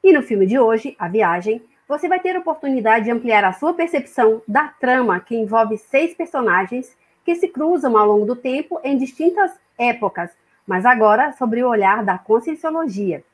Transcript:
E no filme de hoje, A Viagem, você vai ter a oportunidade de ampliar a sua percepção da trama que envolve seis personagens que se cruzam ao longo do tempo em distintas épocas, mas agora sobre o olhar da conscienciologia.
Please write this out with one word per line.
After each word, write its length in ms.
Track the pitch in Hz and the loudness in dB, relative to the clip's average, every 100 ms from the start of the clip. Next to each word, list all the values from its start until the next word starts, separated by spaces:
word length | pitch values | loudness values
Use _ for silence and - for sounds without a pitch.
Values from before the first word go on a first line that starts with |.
E 100 | 381 | 6
no 100 | 302 | 4
filme 220 | 247 208 | 2 0
de 140 | 190 254 | 2 4
hoje, 360 | 226 226 262 - | 2 2 -4 -8
A 100 | 175 | -4
Viagem, 560 | 208 190 175 190 226 _ _ _ | 0 0 0 -4 -6 _ _ _
você 220 | 294 359 | -6 -2
vai 100 | 359 | -2
ter 160 | 370 | -2
a 40 | 370 | -4
oportunidade 680 | 339 311 277 262 220 226 | -6 -6 -4 -2 2 2
de 60 | 220 | 0
ampliar 340 | 233 240 214 | -4 0 2
a 80 | 190 | 2
sua 220 | 185 302 | -2 -4
percepção 640 | 349 339 302 - - 220 220 - | -2 -2 -2 -4 0 2 2 0
da 200 | 220 294 | -2 -2
trama 520 | _ 254 254 240 180 | _ 0 0 0 -2
que 160 | - 233 | -4 -6
envolve 400 | 208 226 220 214 | 0 0 0 -2
seis 380 | _ 269 330 | _ -2 -2
personagens 840 | - 330 285 226 180 190 247 254 _ _ _ | -6 -6 -2 0 0 -2 -6 -10 _ _ _
que 120 | - | -4
se 120 | 339 359 | -2 -2
cruzam 520 | 247 311 349 269 220 | -2 -2 0 2 4
ao 80 | 208 | 4
longo 180 | 208 | 2
do 100 | 208 | 0
tempo 460 | 247 262 262 311 349 | -4 -4 -6 -6 -8
em 140 | 262 277 | -4 -2
distintas 560 | 262 - 330 349 381 - _ - | -4 -2 -2 2 -2 -2 _ -4
épocas, 540 | 240 233 208 - 170 _ _ _ - | -2 -2 -4 -4 -10 _ _ _ -6
mas 200 | 185 226 | 0 2
agora 480 | 247 214 214 285 | 4 4 4 0
sobre 280 | 269 247 226 | -2 -4 -2
o 60 | 247 | 0
olhar 340 | 220 190 214 | 2 2 0
da 140 | 202 185 | -2 -4
conscienciologia. 1040 | - 226 247 311 320 320 320 190 196 151 _ | 0 0 0 -6 -6 -4 -4 -4 -6 -6 _